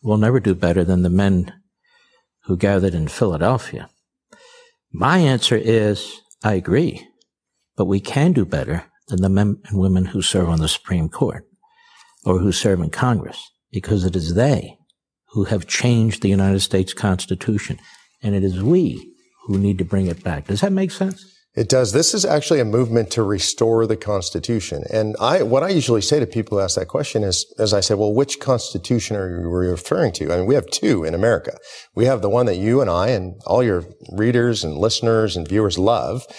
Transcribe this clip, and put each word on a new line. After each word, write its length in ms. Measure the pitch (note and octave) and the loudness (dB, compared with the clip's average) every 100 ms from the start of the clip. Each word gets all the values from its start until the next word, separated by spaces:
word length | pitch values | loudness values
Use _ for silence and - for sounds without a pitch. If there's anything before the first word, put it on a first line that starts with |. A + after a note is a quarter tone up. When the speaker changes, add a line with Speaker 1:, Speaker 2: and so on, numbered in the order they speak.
Speaker 1:
We'll 140 | - G#2+ | 0 2
never 220 | G#2+ B2+ | 4 4
do 140 | G#2 | 2
better 300 | F2 F2 F2 | 2 2 2
than 180 | E2+ F#2 | 2 2
the 80 | F2+ | 4
men 440 | F#2 G2+ F#2 F2+ - _ _ _ _ _ _ _ _ | 4 4 2 0 -8 _ _ _ _ _ _ _ _
who 120 | - F2+ | -4 0
gathered 380 | G2+ G2 F#2+ | 2 2 2
in 140 | F2 D#2 | 0 -4
Philadelphia"? 800 | - G#2+ D#2+ F2 B2+ - - - _ _ _ _ - - - _ _ _ | 0 -2 2 0 0 -4 -14 -14 _ _ _ _ -20 -20 -20 _ _ _
My 260 | E2 A2+ F3+ | -2 2 4
answer 360 | D#3 B2+ - A2+ | 4 2 2 0
is, 680 | A2 A2+ G#2+ G#2 - - _ - | 2 2 2 -2 -6 -18 _ -4
I 100 | A2 G2 | -2 -2
agree, 520 | F#2 A2 F3 - - _ _ _ _ _ _ - | 2 2 0 -4 -16 _ _ _ _ _ _ -4
but 80 | F#2 | 0
we 160 | G2 | 0
can 320 | - C3+ D#3+ | -2 0 2
do 100 | D3+ | 2
better 420 | F2 D2 B1+ E2+ - _ _ | 0 -4 -4 -6 -8 _ _
than 140 | F#2 | -2
the 80 | F#2+ | 2
men 320 | F#2+ G#2 G2+ - | 2 2 -2 -4
and 140 | G2+ | 0
women 260 | F#2 F#2 F#2 | 2 2 0
who 160 | G2+ | -2
serve 280 | F2 G2 F2 | -2 0 0
on 100 | E2 | 0
the 80 | D#2+ | 0
Supreme 400 | - - F#2 D#2 | -4 -2 -2 -2
Court 380 | - B2+ - - _ _ _ _ _ - _ - | -2 -2 -4 -14 _ _ _ _ _ -20 _ 0
or 140 | F#2 | 2
who 120 | F#2+ | 2
serve 300 | F2+ G#2+ F#2 | 0 0 0
in 80 | D#2+ | -2
Congress, 520 | - B2+ A2 - - - _ _ | -2 0 0 -4 -14 -20 _ _
because 320 | - - G#2 | -10 -2 0
it 140 | F2+ F2+ | 0 -2
is 180 | D#2+ F2 | -2 0
they 420 | C3 C3 - - _ _ _ _ _ | 2 0 -4 -18 _ _ _ _ _
who 160 | A2+ F#2+ | -4 -2
have 200 | G#2 E2 | -2 -2
changed 560 | - B2 A#2 A2 G#2 | 0 2 4 2 0
the 80 | G2 | 2
United 300 | G2 G2 G2 | 2 4 2
States 340 | - F#2+ F#2+ | 0 0 -2
Constitution, 880 | - G#2 F2+ - F#2 - G#2 - - - - _ _ | -2 0 0 -2 -6 -2 -4 -4 -12 -12 -20 _ _
and 140 | G#2+ G2+ | -2 0
it 80 | |
is 180 | F#2+ F#2 | 0 0
we 520 | G#2+ F3+ D#3 A#1+ - _ _ _ - | 2 2 2 -4 -14 _ _ _ -4
who 100 | G2 | 0
need 200 | G2+ F#2 | 0 0
to 80 | F2 | 0
bring 220 | G2 F#2 | 0 0
it 180 | E2+ - | -4 -6
back. 220 | D2 - | -6 -6
Does 120 | G#2+ | -2
that 140 | G3 | 0
make 180 | F#3+ F#3+ | 0 -2
sense? 340 | - F#3+ F#3 - _ _ | -4 -6 -6 -16 _ _
Speaker 2:
It 140 | - A2 | -4 2
does. 240 | C3 A#2+ | 2 2
This 220 | A#2 E3 | 2 0
is 100 | G#3 | 0
actually 380 | - D3+ D3 D#3 | 0 0 2 0
a 40 | A2+ | 2
movement 460 | A2 A#2+ A2+ G#2+ | 0 2 0 0
to 120 | - | 0
restore 640 | G2+ G2+ - - A2+ A2+ A2+ | 0 0 -2 0 2 2 2
the 120 | A2 | -2
Constitution. 880 | - G2+ F#2 - D#2+ A2+ - C#2+ - | -2 -4 -4 -8 -4 -4 -4 -8 -4
And 280 | A2 G#2+ G#2+ | -2 -2 0
I, 240 | A2+ D3+ | 0 2
what 200 | A2 B2+ | 2 0
I 40 | E3+ | 2
usually 320 | F3+ B2+ A2+ | 0 2 0
say 180 | G2+ D3 | 2 0
to 80 | A#2 | 0
people 320 | A2+ G#2 G2+ | -4 -2 -2
who 60 | |
ask 140 | F#2+ - | 0 -2
that 100 | F#2 | -2
question 360 | D#2+ D3 A2 | -4 -2 -2
is, 220 | G2+ F2+ - - | -2 -2 -6 -2
as 140 | G#2+ | 0
I 80 | G2+ | 2
say, 120 | F#2+ | 0
"Well, 200 | G2+ G#2 | 0 2
which 260 | G#2+ C#3 - | 2 0 -2
Constitution 800 | - B2 - F#2 - A#2+ - G#2 | -2 -2 -2 -10 -2 -2 -2 -6
are 120 | F#2 | -6
you 200 | F2 E2+ | -6 -4
referring 640 | F2+ F2+ F2 - F#3 C#3+ | -2 0 -2 -2 0 0
to?" 180 | F2 D2+ | -2 -4
I 60 | F2 | -2
mean, 80 | F#2 | 2
we 100 | C#3 | 0
have 120 | - | 0
two 360 | - G#3 G#2+ | -4 0 0
in 100 | D#2 | -2
America. 440 | E2+ A2 G#2+ - - - - - | 0 2 0 -2 -12 -18 -20 -12
We 120 | - A#2+ | 0 0
have 160 | B2+ | 2
the 80 | G2+ | 0
one 160 | A#2 B2 | 2 0
that 100 | F2 | 0
you 240 | G#2 B2+ | 2 2
and 100 | A#2 | 2
I 200 | F2 G2+ | 2 0
and 260 | A#2 F#2 F2+ - | -2 -4 -12 -2
all 160 | A2+ | 0
your 220 | B2 F2+ F2 - - | 2 0 -4 -18 -12
readers 500 | F#2 A2+ A#2+ A#2+ A2 | -2 0 2 0 -2
and 140 | D#2+ D2+ | -4 -2
listeners 580 | G#2+ - A#2 A2+ A2 F2 | -2 0 0 2 0 -2
and 100 | D#2+ | -2
viewers 320 | G2+ G#2 F2 | 0 0 2
love, 480 | G2 A#2 C2 A#2 - | 2 2 -2 -6 -10